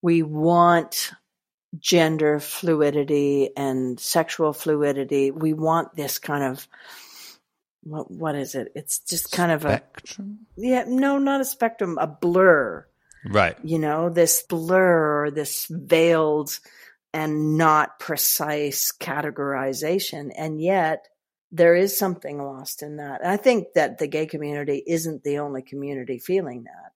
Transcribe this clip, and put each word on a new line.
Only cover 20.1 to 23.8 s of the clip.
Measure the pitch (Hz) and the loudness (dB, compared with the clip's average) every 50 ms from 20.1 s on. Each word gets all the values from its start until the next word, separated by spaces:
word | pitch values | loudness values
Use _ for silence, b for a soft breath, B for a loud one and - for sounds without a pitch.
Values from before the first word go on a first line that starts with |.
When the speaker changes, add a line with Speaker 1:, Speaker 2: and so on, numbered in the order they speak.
| - 156 143 139 - | -8 -10 -12 -12 -10
Speaker 1:
And | - 156 160 156 151 | -8 -8 -6 -6 -2
yet | 156 180 196 190 165 156 160 - _ _ _ _ _ _ _ _ _ _ | 0 0 2 2 2 0 -2 -4 _ _ _ _ _ _ _ _ _ _
there | - 165 175 170 170 | 2 4 6 6 8
is | 175 190 196 190 | 6 4 2 0
something | - 202 190 180 165 - 143 143 143 | -2 -2 -2 -2 -4 -8 -12 -10 -10
lost | 139 139 135 131 135 - - - | -10 -10 -12 -12 -12 -12 -12 -12
in | 147 147 147 | -12 -12 -12
that. | 151 147 143 135 - | -12 -10 -10 -10 -6
And | - 175 | -2 -2
I | 196 | -2
think | 208 - 262 247 220 175 - _ | 2 4 4 2 2 0 0 _
that | 175 | 2